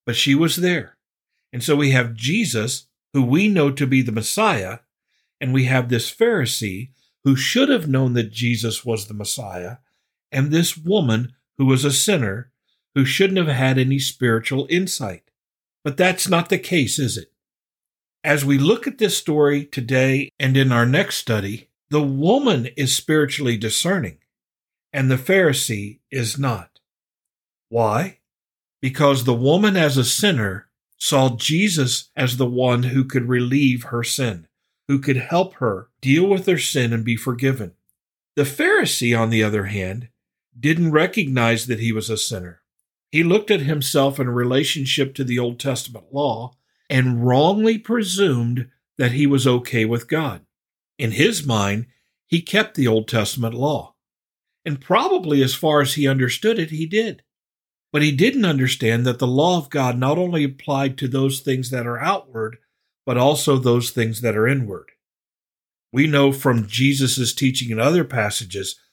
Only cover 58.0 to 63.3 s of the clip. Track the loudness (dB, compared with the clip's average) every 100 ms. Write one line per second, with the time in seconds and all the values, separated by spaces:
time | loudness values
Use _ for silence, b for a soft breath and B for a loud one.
58 | 0 4 2 4 0 2 0 0 0 2
59 | 0 0 0 2 2 2 -2 -2 -2 0
60 | 0 0 0 0 -2 -4 -4 -2 -2 -2
61 | -4 0 0 -2 -2 -4 -2 -6 -6 -4
62 | -2 -4 -6 -8 -8 -8 _ _ _ _
63 | -4 2 2